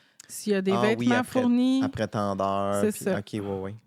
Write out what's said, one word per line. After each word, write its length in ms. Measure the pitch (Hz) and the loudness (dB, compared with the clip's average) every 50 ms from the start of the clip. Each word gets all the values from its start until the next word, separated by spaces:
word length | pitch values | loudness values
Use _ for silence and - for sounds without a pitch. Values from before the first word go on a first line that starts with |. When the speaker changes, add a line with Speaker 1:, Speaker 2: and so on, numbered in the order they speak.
| _ _ _ - - - | _ _ _ -20 -20 -16
Speaker 1:
s'il 240 | - - - 208 | -14 -6 -2 0
y 40 | 202 | 0
a 60 | 190 | 0
des 100 | 190 190 | 2 2
Speaker 2:
Ah 100 | 196 - | 2 4
oui, 240 | - 220 233 240 240 | 4 2 2 2 2
Speaker 1:
vêtements 80 | 247 240 247 | 2 2 2
Speaker 2:
après, 200 | 240 - - 262 | 0 0 0 0
Speaker 1:
fournis. 420 | 247 240 240 247 254 262 262 262 262 | 2 2 2 2 2 2 2 2 0
Speaker 2:
après 240 | 269 - - 110 - | 0 -2 -2 -4 -2
tant 260 | - 110 101 101 98 | -2 0 0 0 0
d'heures, 460 | 95 98 98 98 98 101 101 101 101 | 0 0 0 0 0 0 0 0 2
Speaker 1:
C'est 100 | 101 - | 0 0
Speaker 2:
puis 120 | - - - | -2 -2 -4
Speaker 1:
ça. 140 | 196 185 208 | -4 -4 -4
Speaker 2:
ok, 120 | 202 - - | -4 -6 -8
ouais, 60 | 107 98 101 98 95 | -6 -6 -6 -6 -6
ouais. 140 | 95 98 110 113 - | -6 -8 -10 -14 -12